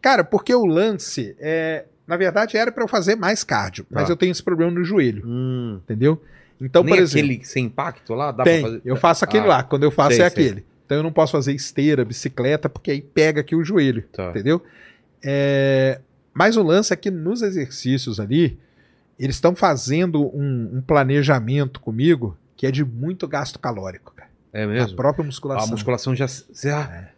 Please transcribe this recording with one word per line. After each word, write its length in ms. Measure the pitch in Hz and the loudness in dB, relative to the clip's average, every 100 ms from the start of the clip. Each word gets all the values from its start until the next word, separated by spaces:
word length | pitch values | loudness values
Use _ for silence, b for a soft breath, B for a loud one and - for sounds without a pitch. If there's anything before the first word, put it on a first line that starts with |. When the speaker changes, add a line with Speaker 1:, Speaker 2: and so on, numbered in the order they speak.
Speaker 1:
Cara, 200 | 254 254 | 4 4
porque 300 | 160 208 - | 4 0 2
o 120 | 247 208 | 2 4
lance 680 | 160 214 196 - - 107 - | 2 2 -2 -8 -8 -8 -8
é, 440 | 147 160 160 160 - _ - | -4 -4 -2 -6 -10 _ -8
na 100 | 175 | -2
verdade, 400 | 185 180 220 214 | 0 0 0 0
era 120 | 233 | -2
pra 120 | 233 | -2
eu 40 | 226 | -2
fazer 260 | 226 175 226 | 0 0 0
mais 260 | 185 214 | 0 -2
cardio, 420 | - 113 98 - - | -2 -2 -2 -8 -8
mas 180 | - 98 | -4 0
Speaker 2:
Tá. 40 | |
Speaker 1:
eu 40 | 170 | 2
tenho 160 | 185 | 0
esse 100 | 175 | 0
problema 280 | - 170 170 | -4 0 0
no 120 | 175 | 0
joelho, 380 | 175 202 131 104 | 0 2 2 -2
Speaker 2:
Hum. 560 | 117 123 127 127 120 98 | -6 -6 -4 -4 -6 -10
Speaker 1:
entendeu? 380 | - 107 135 160 b b b b | -8 0 0 0 b b b b
Então, 220 | 131 165 | 2 4
Speaker 2:
Nem 120 | 165 | 6
Speaker 1:
por 60 | 185 | 4
exemplo, 280 | 175 139 147 | 4 2 0
Speaker 2:
aquele 140 | 123 | -2
sem 200 | - - 120 | -6 -4 -4
impacto 460 | - 156 - _ | -4 -8 -8 _
lá? 160 | 120 147 | -4 -4
Dá 120 | 117 | 2
Speaker 1:
tem, 160 | 127 165 | 4 4
Speaker 2:
pra 100 | 117 | 0
fazer? 120 | 113 | -6
Speaker 1:
eu 120 | 123 127 | -4 2
faço 280 | 175 170 | 2 2
aquele 200 | - 214 | 2 2
Speaker 2:
Ah, 40 | 208 | 4
Speaker 1:
lá, 140 | 139 | 2
quando 200 | 131 143 | 2 2
eu 60 | 147 | 2
faço 260 | - 143 120 | 4 4 6
Speaker 2:
sei, 80 | |
Speaker 1:
é 40 | 175 | 4
Speaker 2:
sei. 140 | 175 139 | 4 0
Speaker 1:
aquele. 180 | 101 - _ _ | 0 -14 _ _
Então 120 | 143 | -2
eu 40 | |
não 80 | 160 | 0
posso 200 | 160 156 | 2 2
fazer 200 | 156 135 | 2 0
esteira, 500 | 139 - - 143 143 | -4 -4 0 2 2
bicicleta, 640 | 117 120 - - 131 151 151 | 0 -4 -8 -2 0 0 -2
porque 220 | - - | -6 -6
aí 100 | 143 | -6
pega 400 | - - 156 151 | -4 2 2 2
aqui 160 | 139 165 | -2 -2
o 80 | |
joelho, 400 | 156 196 139 113 - | 0 2 2 0 -6
Speaker 2:
Tá. 160 | - 90 | -10 -6
Speaker 1:
entendeu? 320 | 87 110 170 - b b b b _ | -4 0 0 -2 b b b b _
É... 800 | 139 139 139 139 135 135 135 131 _ _ _ | -4 -2 0 2 2 2 2 -2 _ _ _
Mas 240 | - 190 226 | 0 2 4
o 60 | |
lance 300 | 175 180 220 | 4 2 2
é 40 | 175 | -2
que 140 | 208 | -4
nos 320 | 180 156 233 | -4 -4 -2
exercícios 800 | 214 185 131 - 127 135 123 104 | -2 -4 -6 -6 -2 -2 -2 -6
ali, 380 | 104 139 160 - b b b b b _ | -2 2 0 -2 b b b b b _
eles 220 | 135 127 | -6 0
tão 140 | 165 | 0
fazendo 680 | 180 190 139 123 151 180 156 143 143 | 2 2 0 -2 0 0 0 -2 -2
um, 340 | 139 127 113 127 | -4 -4 -4 -8
um 60 | |
planejamento 960 | 131 147 131 143 139 135 110 139 135 - | 0 2 4 2 2 0 0 -2 -2 -6
comigo 560 | - 110 147 160 117 82 _ _ | -8 0 2 2 0 -8 _ _
que 100 | 131 | -2
é 40 | |
de 140 | 135 | 0
muito 420 | 143 117 147 185 160 | -4 -4 -8 -6 -6
gasto 320 | 151 143 - | -6 -8 -8
calórico, 540 | 143 110 95 90 - | -8 -8 -10 -14 -20
cara. 140 | - - _ _ | -20 -20 _ _
Speaker 2:
É 140 | 107 107 | -6 -4
mesmo? 260 | 110 117 | -2 -2
Speaker 1:
A 40 | 90 | 0
própria 280 | 139 147 | -2 0
musculação. 440 | 151 127 - 98 110 | -6 -6 -6 -4 -4
Speaker 2:
A 20 | |
musculação 440 | 113 104 123 - | -4 -2 -4 -2
já, 120 | 127 135 | -2 -4
já 560 | - - - 139 147 | -6 -20 -8 -4 -4
Speaker 1:
É. 260 | 139 85 95 | -6 -12 -18